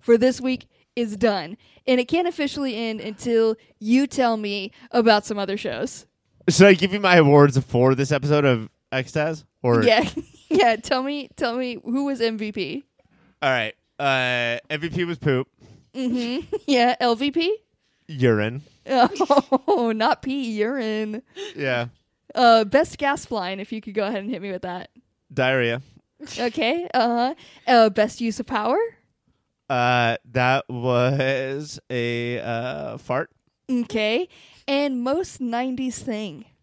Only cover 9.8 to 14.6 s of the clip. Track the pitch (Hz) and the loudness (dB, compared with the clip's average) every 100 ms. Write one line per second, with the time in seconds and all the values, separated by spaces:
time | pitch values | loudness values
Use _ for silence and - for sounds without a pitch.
9.8 | 240 220 320 - - - _ 320 247 220 | 4 4 2 -6 -14 -20 _ 2 2 2
10.8 | - 262 262 294 277 - 262 233 254 233 | -2 -4 -4 -6 -10 -6 -4 -4 -6 -8
11.8 | - 247 277 269 226 226 214 214 165 208 | -6 -4 -4 -2 -4 -4 -8 -6 -8 -8
12.8 | - _ _ _ _ _ 143 127 110 - | -14 _ _ _ _ _ -2 0 -2 -8
13.8 | _ _ 143 135 127 123 120 120 | _ _ -2 0 0 -2 -2 -4